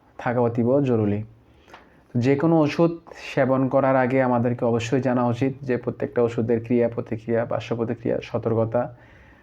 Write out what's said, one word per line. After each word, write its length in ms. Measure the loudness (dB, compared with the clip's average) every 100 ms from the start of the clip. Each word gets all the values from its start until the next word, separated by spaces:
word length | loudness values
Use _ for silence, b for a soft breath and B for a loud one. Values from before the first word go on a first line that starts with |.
| _ -8
থাকা 220 | -4 0
অতীব 400 | 0 2 2 2
জরুরি। 440 | 2 2 2 -2 -6 -16 B B B B B B B 0
যে 200 | 2 2
কোনো 240 | 4 4
ওষুধ 320 | 2 2 0 0 -12 -18 -6
সেবন 340 | -2 0 2 2
করার 280 | 2 2 2
আগে 260 | 2 2
আমাদেরকে 420 | 2 2 0 0
অবশ্যই 360 | 0 0 0 0
জানা 260 | 0 0 0
উচিত 260 | 0 -2 -2
যে 140 | -4 -4
প্রত্যেকটা 460 | -4 -6 -4 0
ওষুধের 420 | 0 0 0 0
ক্রিয়া 240 | 0 2 2
প্রতিক্রিয়া, 560 | -2 -6 -8 -2 -2
পার্শ্ব 320 | -2 -4 -4 -4
প্রতিক্রিয়া, 400 | -4 -4 -4 -4
সতর্কতা 720 | -4 -4 -2 0 0 -2 -4 b b b b b